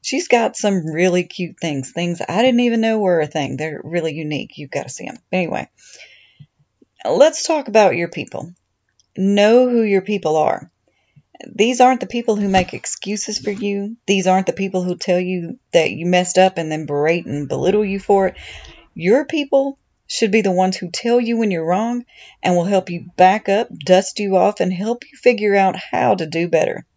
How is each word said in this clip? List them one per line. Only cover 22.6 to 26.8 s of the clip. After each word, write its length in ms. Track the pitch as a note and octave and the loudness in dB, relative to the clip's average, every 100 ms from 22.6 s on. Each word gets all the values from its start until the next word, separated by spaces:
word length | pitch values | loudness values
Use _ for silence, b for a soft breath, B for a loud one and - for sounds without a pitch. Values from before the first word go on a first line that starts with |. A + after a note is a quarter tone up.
| F3 | 2
help 240 | G3 F#3+ | 0 0
you 160 | F3 - - | -10 -12 4
back 320 | F#3 G#3 G3+ | 4 4 0
up, 220 | G3 A#3 | -2 -2
dust 460 | E3 D3+ F#3 G3 - | -8 2 2 2 -6
you 160 | G3+ F#3+ | 0 2
off, 240 | F#3+ G#3 | 2 0
and 140 | F#3 | -4
help 320 | F3+ G#3+ A#3+ - | -2 -4 -6 -10
you 80 | - | 0
figure 380 | B3 A3 G#3 G3 | 2 2 2 2
out 220 | F#3+ F3+ | 2 0
how 360 | - - B3 | -6 -2 0
to 120 | G3 D#3 | 0 -2
do 240 | E3 E3+ | -4 0
better. 360 | D#3+ - - | 0 0 -4